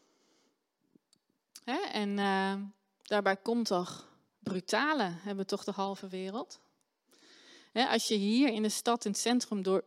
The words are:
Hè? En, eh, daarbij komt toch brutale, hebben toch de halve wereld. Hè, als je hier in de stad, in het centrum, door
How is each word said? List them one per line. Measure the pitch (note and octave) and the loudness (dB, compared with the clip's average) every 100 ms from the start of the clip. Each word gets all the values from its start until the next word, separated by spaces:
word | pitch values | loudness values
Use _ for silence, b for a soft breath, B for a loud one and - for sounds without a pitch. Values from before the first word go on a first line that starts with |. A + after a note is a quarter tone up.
| _ _ _ _ _ _ _ _ _ _ _ _ _ _ _ - | _ _ _ _ _ _ _ _ _ _ _ _ _ _ _ -12
Hè? | A#3+ D#4 | -4 -4
En, | G4 G#3+ G3+ G3+ | -2 -2 -2 0
eh, | G3+ G3 G3 G3 G3+ - _ _ | 2 2 0 -2 -8 -14 _ _
daarbij | - G#3 G3 F#3+ | 0 2 2 0
komt | A#3 A#3+ A3 | 0 0 2
toch | F3+ F3 - - _ _ _ | 0 0 -8 -18 _ _ _
brutale, | - F#3 - A3 D4 D4+ F#3 E3+ | -6 -4 0 2 2 0 0 -4
hebben | G3+ G3 F#3+ | -8 -6 -4
toch | G3+ | -4
de | - | -4
halve | G3 G3 F#3+ F#3+ | -4 -4 -6 -10
wereld. | F#3 F#3+ A3+ F#4 - _ _ _ _ _ b b b b b b | -8 -6 -8 -10 -14 _ _ _ _ _ b b b b b b
Hè, | A3+ C4 | 0 2
als | A3+ - | 2 2
je | |
hier | G#3+ G3+ A#3+ C#4+ | 0 4 4 4
in | G#3+ | 2
de | G#3+ | -2
stad, | - A#3 A#3 | 0 0 0
in | G#3 | 0
het | G3+ | -2
centrum, | A3+ B3 - G#3 | 2 2 0 -2
door | F#3+ G3 | 2 0